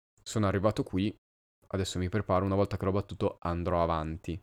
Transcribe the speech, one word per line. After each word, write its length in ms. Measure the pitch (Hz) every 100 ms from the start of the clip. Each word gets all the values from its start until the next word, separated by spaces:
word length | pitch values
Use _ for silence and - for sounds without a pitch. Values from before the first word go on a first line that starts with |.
| _ _
sono 240 | - 113 101
arrivato 360 | 95 104 104
qui, 300 | - 95 104 - _ _ _ _ -
adesso 240 | 95 92 92
mi 100 | 90
preparo, 360 | - - 92 95
una 100 | 98
volta 220 | 101 98
che 80 | 95
l'ho 60 |
battuto 460 | 98 - - 101 -
andrò 420 | 87 85 87 87
avanti." 560 | 85 82 80 80 - 82